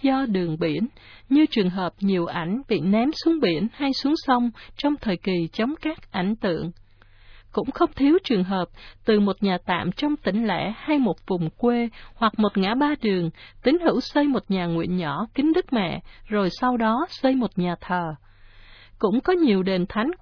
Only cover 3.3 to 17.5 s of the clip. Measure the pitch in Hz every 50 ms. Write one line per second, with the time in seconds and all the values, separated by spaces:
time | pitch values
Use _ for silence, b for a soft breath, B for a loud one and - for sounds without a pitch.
3.3 | 330 311 262 185 165 - 196 226 - - 285 277 262 - - 269 311 330 - -
4.3 | 254 247 240 240 B B B B B - - 285 302 277 - 220 180 170 - 190
5.3 | 185 175 165 165 - - 214 262 311 - - 311 320 - - - - 202 175 196
6.3 | 220 - - 196 165 - 156 170 - b b b b b b b b b b b
7.3 | b b b b - 214 - - - - 349 - - - 269 277 320 392 - -
8.3 | 247 185 180 185 196 185 175 - B B B B B B - - 214 208 202 202
9.3 | 190 - 208 196 180 180 - - 180 - - 175 185 - 285 294 302 294 - 196
10.3 | 180 220 233 208 185 156 147 185 220 - - 294 302 285 254 202 160 - - -
11.3 | 190 170 165 165 - - - 240 240 240 233 226 B B B B B - 233 214
12.3 | - - 214 202 - 196 190 190 226 262 294 294 302 - - 214 190 185 170 165
13.3 | B B B B B - - 247 302 349 339 - 165 233 - - - 294 294 285
14.3 | 262 226 - - 190 190 175 170 165 165 170 170 180 180 170 147 139 156 214 220
15.3 | - - 269 311 320 359 370 - 262 226 190 160 139 - b b b b b -
16.3 | 214 208 196 175 - - 254 254 247 233 233 220 226 247 339 - - - - 262
17.3 | 262 262 240 190